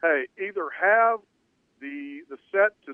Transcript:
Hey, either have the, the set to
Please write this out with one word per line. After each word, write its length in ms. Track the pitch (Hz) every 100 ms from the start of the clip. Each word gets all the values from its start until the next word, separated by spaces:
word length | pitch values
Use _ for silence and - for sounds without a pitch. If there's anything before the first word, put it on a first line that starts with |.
Hey, 260 | 165 147 131 -
either 280 | 190 196 160
have 480 | - 185 220 226 226 _ _ _ _ _ _
the, 420 | 139 143 143 143 170
the 100 | 139 _
set 200 | 196 208 -
to 60 | -